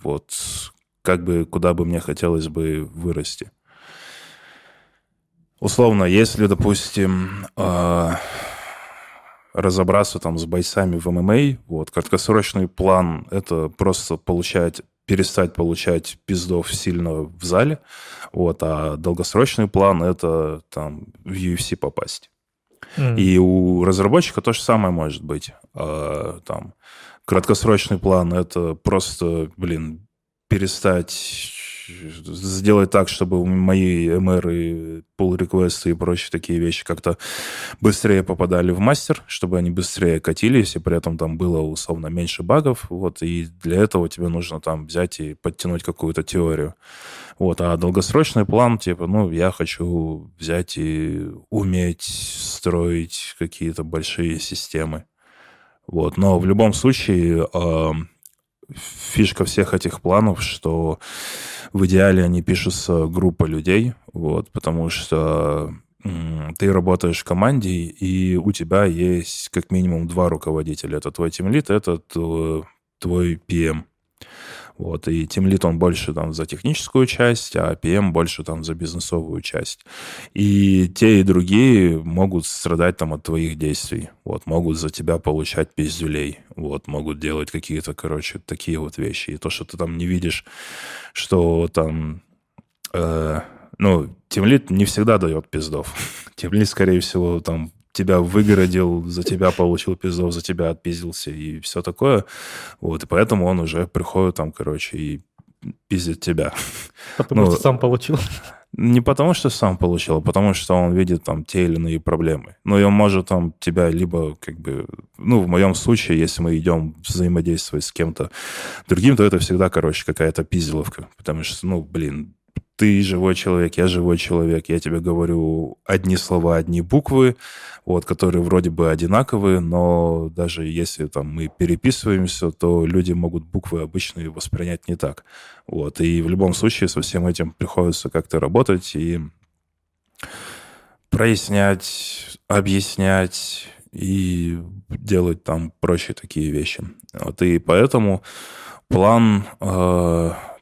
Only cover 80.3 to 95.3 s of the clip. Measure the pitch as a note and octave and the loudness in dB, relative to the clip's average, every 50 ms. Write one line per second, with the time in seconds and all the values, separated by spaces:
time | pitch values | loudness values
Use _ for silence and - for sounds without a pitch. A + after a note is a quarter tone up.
80.3 | - G2+ G#2 G2+ G2+ G2+ G2 G2 F#2+ F#2+ F#2 F2+ F#2 - A2+ A2 A2 G2 F#2 F#2+ | -4 0 2 4 6 6 6 6 6 6 4 2 2 4 6 8 8 8 8 6
81.3 | F2 F2+ F2+ F2+ G2 A2 B2+ C3+ A#2+ G2+ F#2 E2+ E2 D#2 D#2+ E2 E2 F2+ F#2+ F#2+ | 4 4 4 4 4 6 8 8 8 8 6 6 4 2 -2 -2 0 2 2 2
82.3 | F#2 E2+ D#2+ - - - - F2 E2+ E2 F2 F2+ E2 - D#2+ D#2+ D#2 D2+ - - | 0 -2 -4 -6 -8 -6 -4 -2 0 2 2 2 2 0 -4 -4 -4 -6 -4 -4
83.3 | D#2+ E2 E2 D#2+ D#2 D2+ D#2 D2+ D2 - - - - - - - - _ _ - | -2 -2 -2 -2 -4 -4 -4 -4 -4 -4 -6 -8 -8 -8 -8 -10 -16 _ _ -10
84.3 | - - - - D#2+ E2+ F2 E2 D#2+ D#2 D#2+ D#2 - - D#2 D#2+ E2 E2+ - D#2+ | -10 -8 -6 -2 0 0 0 0 -2 -2 -4 -6 -8 -4 -2 -2 -2 0 0 -2
85.3 | D#2 D#2 D2+ - - E2 D2+ - _ - D#2 D2+ D#2 E2 E2 D#2 D2+ D2+ D2 D2 | -2 -2 -4 -4 -4 -4 -4 -4 _ -4 -4 -4 -4 -6 -6 -4 -4 -4 -4 -6
86.3 | C#2+ - _ _ - - D#2+ C#2+ C#2+ D2 - - D2 D2 D2+ D#2 D2 D2 D2+ D2+ | -8 -12 _ _ -14 -12 -8 -8 -8 -8 -8 -8 -8 -8 -6 -8 -8 -6 -6 -6
87.3 | D#2 D2+ D2 - - E2 - - D#2 D#2 - - D#2 - - D#2+ D#2 D2+ D2+ - | -4 -6 -6 -6 -8 -10 -8 -6 -8 -6 -6 -8 -10 -10 -8 -6 -6 -6 -6 -8
88.3 | - D#2+ - - E2 - - - E2 D#2+ D#2 D#2 - - D2+ - - - - - | -12 -12 -12 -12 -12 -8 -6 -6 -4 -4 -6 -8 -8 -6 -6 -6 -6 -8 -8 -10
89.3 | D2 D2+ - D#2+ - - D#2+ - - E2+ F2 E2+ E2 E2 F2 F2 F#2 F2+ F2+ E2 | -10 -8 -8 -8 -8 -8 -10 -12 -8 -8 -6 -6 -4 -4 -4 -2 -2 -2 -2 -4
90.3 | D#2 - - - - - - - - - - - - - - - - - - - | -4 -6 -8 -14 -18 -20 -20 -18 -16 -16 -16 -16 -16 -16 -18 -12 -10 -10 -2 0
91.3 | G2 F2+ E2+ E2+ E2 E2 E2+ D#2+ - E2 D#2+ D#2 D#2 D#2+ D#2 D#2 D#2 E2+ - _ | 2 4 4 4 2 2 0 0 0 0 0 0 -2 -4 -6 -6 -8 -10 -16 _
92.3 | _ _ _ _ _ _ _ _ _ _ - - - F2+ E2 E2 D#2+ E2 D#2+ D2+ | _ _ _ _ _ _ _ _ _ _ -14 -8 -4 -2 -2 -2 -2 -2 -2 -2
93.3 | D2+ D#2 - - - - - _ - - G2+ G2+ F#2 E2 C#2+ C2+ - - _ _ | -4 -6 -8 -10 -16 -20 -20 _ -6 0 2 4 4 2 2 -2 -8 -16 _ _
94.3 | - G#2 F#2+ A2 C3+ C3 - - F#2 F#2+ G2+ F#2+ - G#2 G#2+ A#2 A2 G2 F2+ E2 | -2 0 4 4 4 4 2 2 2 2 2 2 2 2 4 4 4 4 2 0